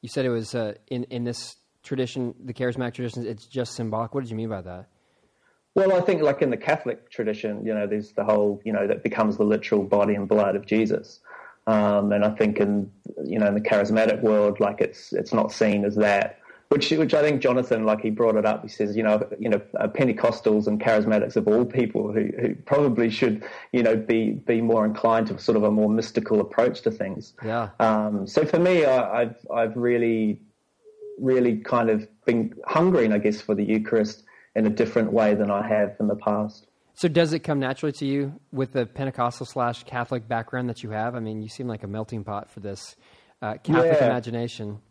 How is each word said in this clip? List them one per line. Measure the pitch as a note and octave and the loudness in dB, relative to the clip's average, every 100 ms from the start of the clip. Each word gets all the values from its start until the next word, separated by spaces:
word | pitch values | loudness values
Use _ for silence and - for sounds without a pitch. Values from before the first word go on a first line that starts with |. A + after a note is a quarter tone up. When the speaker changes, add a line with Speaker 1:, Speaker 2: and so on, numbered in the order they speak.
Speaker 1:
You | A#2 | -8
said | - C3 | -4 -2
it | |
was, | A#2 G#2+ B2 | -2 -4 -6
uh, | A2 G#2 _ | -6 -8 _
in, | B2 A#2+ | -8 -6
in | B2+ | -6
this | A#2+ A#2+ - - _ _ | -6 -8 -12 -18 _ _
tradition, | - C3+ B2 - B2 - | -10 -4 -4 -4 -8 -8
the | - | -14
charismatic | A2+ B2+ A#2+ B2 | -4 -4 -2 -6
tradition, | A#2+ B2 A#2+ A2+ | -6 -8 -6 -8
it's | A2 - | -10 -10
just | C3 A#2+ - | -8 -6 -6
symbolic. | A2+ G#2+ A#2 | -6 -4 -4
What | C#3 | -6
did | B2 | -6
you | A2 | -6
mean | A2+ | -6
by | G#2 | -6
that? | F2+ F2+ F#2+ _ _ _ _ _ _ _ _ - | -8 -14 -18 _ _ _ _ _ _ _ _ 2
Speaker 2:
Well, | F#3+ | 4
I | F#3 | 4
think, | F3 F3 | 2 2
like, | D3+ C#3+ | 2 2
in | C#3+ | 0
the | A2+ | 0
Catholic | - D#3 - A#2 _ | -2 -2 -2 -8 _
tradition, | - G#2+ G#2+ A2 G#2 A2 | -6 -4 -2 -4 -6 -4
you | |
know, | G#2+ G#2 | -2 -2
there's | G#2+ G#2 | -2 -4
the | - | -4
whole, | G#2+ G#2+ G#2 G2+ | 2 4 2 0
you | - | -2
know, | G#2 G2+ | -2 0
that | - | 0
becomes | - G#2+ G#2+ G2+ | -2 0 0 2
the | |
literal | G#2 G#2+ - G#2+ | 2 2 2 0
body | G2 G2+ G2+ G2+ | 2 2 2 0
and | G2 | 2
blood | G#2+ G2 G2 | 2 2 0
of | - | 0
Jesus. | A2 A2 - - - - - - - - | 0 2 -2 -6 -20 -20 -20 -20 -12 0
Um, | G#2+ G#2 G#2 G2+ | 2 4 2 2
and | G2+ | 2
I | G#2 | 0
think | G#2+ G#2+ G#2 | 2 0 2
in, | G2+ G2+ G2+ - - - | 0 0 -4 -10 -18 -12
you | - A2 | -6 0
know, | G#2 | 0
in | |
the | G#2 | 0
charismatic | G#2+ G#2 G2+ A2 A2 G#2+ | 0 0 2 2 2 2
world, | A2+ G#2+ G#2 G2+ | 2 4 2 2
like, | G#2 G#2 | 0 0
it's, | - - - | -4 -4 -6
it's | - - | -6 -2
not | A2+ A2 | 0 -2
seen | - A2 G#2 G2+ | 0 2 2 0
as | G#2+ | 2
that, | G#2 G2+ - - - - _ | 2 2 0 -6 -20 -20 _
which, | C#3+ - | 0 2
which | D#3 D3 | 0 2
I | D#3 | 2
think | D3+ C#3 | 2 2
Jonathan, | B2+ B2 B2 A2+ A2 | 2 0 0 0 2
like, | G#2+ | 0
he | A2 | -2
brought | G#2+ A#2 G#2+ | 0 2 4
it | G#2+ | 2
up. | G#2+ | 0
He | A2+ | -6
says, | - G#2 G#2 | -4 -2 0
you | |
know, | A2 G#2+ G#2 - | 2 2 0 -4
you | A2+ | -2
know, | G#2 - - | -2 -2 -4
uh, | G#2+ | -2
Pentecostals | - C3 A2 A#2 A#2 - G#2+ G#2+ | 0 0 2 0 2 2 2 2
and | G#2+ | 0
charismatics | G#2+ A2 G#2+ G#2+ G2+ - | 2 2 4 2 2 0
of | G#2+ | 2
all | G#2+ A#2+ | 2 2
people | C3 A2+ - G#2+ | 0 0 0 -2
who, | G#2+ - - | -2 -2 -2
who | G#2+ - - | -4 -4 0
probably | C#3+ C#3+ A#2 A#2 | 2 2 2 0
should, | A2 B2 G#2+ - - - | 2 0 0 -6 -16 -4
you | B2+ | 0
know, | A2+ A2 | 2 2
be, | G#2+ A2+ A2 | 2 0 0
be | G#2+ - A#2 | -4 0 0
more | A2+ A2+ | 2 2
inclined | G#2+ G#2+ A2+ A2+ A2 | 2 2 2 2 0
to | G2 | -4
sort | - A2 | 0 2
of | |
a | G#2 | 4
more | G#2+ G#2+ | 2 2
mystical | A2 A2+ - A2 G#2+ | 0 0 -4 0 0
approach | G2+ - A#2+ - | 0 2 0 2
to | - | -4
things. | A2 F#2+ G2 - - A2 | -4 -8 -8 -14 -12 -6
Speaker 1:
Yeah. | A#2 G#2+ - | -4 -6 0
Speaker 2:
Um, | A2+ A2 G#2+ G#2 F#2+ | 2 2 0 -2 -2
so | - | 0
for | - E3+ | 2 2
me, | F3 F3+ D3 | 4 4 4
I, | B2+ G#2+ A2 | 2 2 0
I've, | A#2+ A#2+ - | -2 -4 -6
I've | A#2 A#2 A#2 | -2 0 0
really, | A#2+ A#2+ A#2 A2+ G#2+ G#2 _ _ _ _ - _ - - | 0 2 2 2 0 -2 _ _ _ _ -20 _ -18 -4
really | C3 C3 B2 G#2+ | 2 4 4 0
kind | - B2 A2+ | 0 0 2
of | G#2+ G#2+ _ - | 0 -2 _ 0
been | A#2+ A2 - - | 0 0 -6 -2
hungering, | D#3 F3 F3 A2+ | 2 4 4 4
I | G#2+ | 2
guess, | G#2+ G#2+ | 0 -2
for | - | -2
the | G#2 | -2
Eucharist | G#2 A2 A2 A2+ G#2+ - _ - _ - | 2 0 2 0 0 -4 _ -20 _ 0
in | A2 | 0
a | |
different | G#2+ A2+ - A2 | 2 0 2 2
way | A2+ G#2+ G2+ | 2 4 2
than | G#2 | 2
I | G2+ A2 | 0 0
have | G#2+ G2+ - | 0 0 -2
in | G#2+ | -4
the | G#2+ | -2
past. | - G#2 G#2+ - _ _ _ - | -2 -2 -2 -8 _ _ _ -2
Speaker 1:
So | F3 | 0
does | D#3 E3 | 2 2
it | D3+ | 0
come | - C#3+ | -2 -2
naturally | C3 C3+ D3+ | -2 -4 -4
to | C#3 C#3 | -4 -4
you | C#3 C#3 D#3 _ | -2 -4 -8 _
with | C3+ C3 | -6 -4
the | C3+ A2+ | -2 -4
Pentecostal | - C3+ B2+ B2 - B2+ | -4 -6 -2 -4 -4 -10
slash | - A#2+ A#2+ | -2 -2 -4
Catholic | - B2 A#2+ B2+ A2 | -8 -8 -4 -6 -4
background | A#2 A2+ B2+ B2 | -6 -4 -6 -6
that | A#2 | -6
you | A2+ | -8
have? | G#2+ A2+ | -6 -4
I | B2 | -6
mean, | A2+ A2 | -8 -8
you | G#2+ | -12
seem | - B2 | -10 -8
like | G#2+ | -8
a | G2+ | -8
melting | G#2 A2 A2+ | -8 -8 -10
pot | G2+ G2+ - | -8 -10 -10
for | - | -14
this, | G2+ G2 - - _ _ _ _ | -12 -12 -14 -20 _ _ _ _
uh, | A2 G#2+ | -10 -8
Catholic | - D#3+ E3 D#3 | 0 2 4 4
Speaker 2:
Yeah. | B2+ | 2
Speaker 1:
imagination. | B2 A#2 A#2 A#2 - G#2 G#2 _ | 0 -4 -6 -6 -8 -12 -12 _